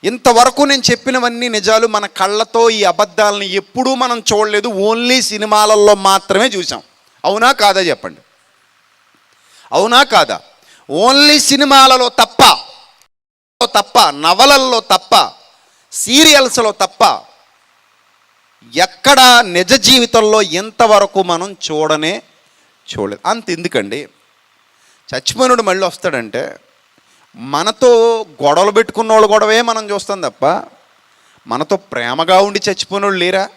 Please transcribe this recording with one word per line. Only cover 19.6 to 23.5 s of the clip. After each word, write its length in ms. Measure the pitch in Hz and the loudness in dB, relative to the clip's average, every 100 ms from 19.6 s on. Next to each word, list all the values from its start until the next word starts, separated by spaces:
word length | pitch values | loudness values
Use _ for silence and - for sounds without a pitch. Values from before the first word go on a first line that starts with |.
| 180 | 0
జీవితంలో 680 | 262 208 262 233 226 214 220 | 0 2 2 2 0 2 0
ఇంతవరకు 840 | 196 160 214 208 226 208 196 196 | 0 -4 -8 -2 2 4 2 -2
మనం 280 | 180 165 190 | -4 -4 -6
చూడనే 720 | 190 - 151 156 151 156 208 _ _ _ _ _ _ - | -12 -8 -4 -2 -2 -4 -8 _ _ _ _ _ _ -16
చూడలేదు. 400 | - 101 101 - | -8 -8 -8 -6
అంత 220 | 226 | -6
ఎందుకండి, 580 | 214 | -6